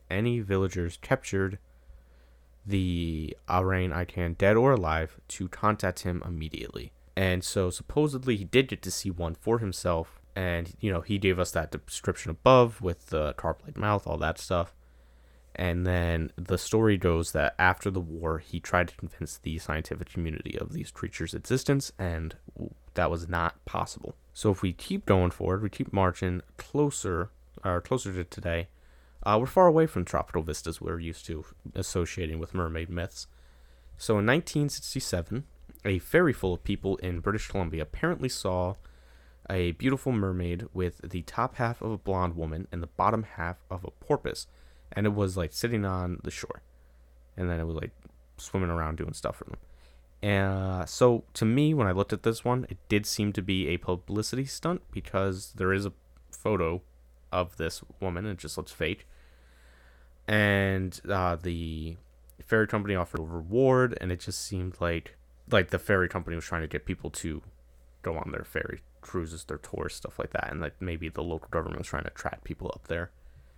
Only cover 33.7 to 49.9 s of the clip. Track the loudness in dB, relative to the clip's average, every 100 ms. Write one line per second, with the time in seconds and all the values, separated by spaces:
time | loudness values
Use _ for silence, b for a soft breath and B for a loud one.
33.7 | b b b 2 4 4 2 2 0 0
34.7 | -2 -8 -6 -4 -4 -4 -6 -8 -16 -20
35.7 | -6 0 0 4 4 6 4 0 0 -2
36.7 | -2 0 -2 -2 -2 0 -2 -2 -2 -2
37.7 | -4 -6 -2 -2 0 -4 -2 -2 0 0
38.7 | -4 b b b b b b -4 0 0
39.7 | 0 0 0 0 0 0 0 -2 -4 -4
40.7 | -4 -4 -4 -8 -8 -6 -2 -2 0 -2
41.7 | -2 -4 -4 0 2 2 0 -4 -4 -6
42.7 | -8 -4 2 4 2 -2 -6 -6 -6 -10
43.7 | -10 -10 -6 0 0 0 -8 -10 b b
44.7 | b b 0 2 2 0 0 -2 -2 0
45.7 | 0 0 0 -2 -4 -6 -8 -10 -12 -16
46.7 | b b b b b -14 -4 -2 -2 -2
47.7 | -4 -6 -10 -20 -20 -20 -18 -6 -2 0
48.7 | 0 -2 -2 -6 -4 -6 -6 -10 -14 -16
49.7 | b b